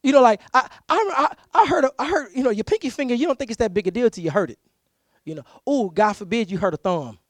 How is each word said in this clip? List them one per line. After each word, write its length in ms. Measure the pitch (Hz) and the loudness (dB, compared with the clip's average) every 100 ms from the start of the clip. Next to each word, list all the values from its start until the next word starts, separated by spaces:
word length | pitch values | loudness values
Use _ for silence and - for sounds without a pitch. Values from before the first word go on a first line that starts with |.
You 100 | 269 | 4
know, 100 | 277 | 6
like, 180 | 240 208 - | 6 2 0
I, 140 | 254 254 - - | -2 -2 -14 -2
I, 400 | 330 403 262 294 - _ | -2 0 0 -2 -4 _
I, 100 | - | 0
I 40 | 269 | 2
hurt 180 | 311 | 2
a, 80 | 269 - | 0 -2
I 100 | 285 | -2
hurt, 240 | 359 240 | -2 -4
you 80 | 262 | -2
know, 80 | 254 | -2
your 140 | 208 | -2
pinky 240 | - 427 277 | -2 -2 -2
finger, 260 | - 262 | -6 -4
you 120 | 240 330 | -2 -2
don't 120 | 262 | -2
think 120 | 254 | -6
it's 80 | 226 | -2
that 160 | 226 | -2
big 120 | 185 185 | 0 -2
a 40 | |
deal 180 | 185 240 | 0 0
till 160 | - | 0
you 60 | 165 | -2
hurt 200 | 165 160 | 0 -2
it. 80 | 107 _ _ _ _ _ _ | -8 _ _ _ _ _ _
You 120 | - 156 | -14 -14
know, 80 | - - - | -16 -10 -2
ooh, 220 | 277 196 | 0 0
God 200 | 160 214 | 2 0
forbid 360 | 202 190 226 190 | 0 -4 -2 -2
you 80 | 185 | -2
hurt 160 | 196 | -2
a 40 | 156 | -2
thumb. 400 | 190 175 127 104 | -4 -4 -6 -18